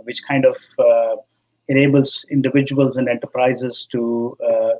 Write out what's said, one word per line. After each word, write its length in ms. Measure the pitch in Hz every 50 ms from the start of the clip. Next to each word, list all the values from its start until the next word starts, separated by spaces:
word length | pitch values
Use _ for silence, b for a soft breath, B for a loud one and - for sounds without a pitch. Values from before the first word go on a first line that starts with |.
| -
which 180 | 117 123 - -
kind 220 | - 139 135 131
of, 120 | 131 123 - - - - -
uh, 340 | 127 120 117 117 113 113 113 - - _ _ _ _ _ _ _ _ -
enables 580 | 135 135 139 139 139 143 135 - - - - -
individuals 680 | 160 139 131 131 - 143 135 - 135 135 139 127 120
and 120 | 131 127 120
enterprises 800 | 120 120 - - - 127 127 131 127 117 127 123 120 - - - -
to, 440 | 120 117 117 117 117 117 120 127 - 120
uh, 260 | 117 113 113 113 113 113 113